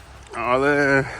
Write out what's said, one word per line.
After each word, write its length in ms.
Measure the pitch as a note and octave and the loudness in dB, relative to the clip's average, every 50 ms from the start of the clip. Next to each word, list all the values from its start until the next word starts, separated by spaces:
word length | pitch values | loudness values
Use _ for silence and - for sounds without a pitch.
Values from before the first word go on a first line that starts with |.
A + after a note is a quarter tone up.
| - - - - - - - A#2 | -20 -20 -20 -20 -20 -14 -12 -8
Але, 680 | A2+ A#2+ B2 C3 C3+ C#3+ D3 C#3+ D3 C3+ C#3 C#3 C3+ - - - | -2 0 0 2 2 2 2 2 2 2 2 2 0 -2 -6 -4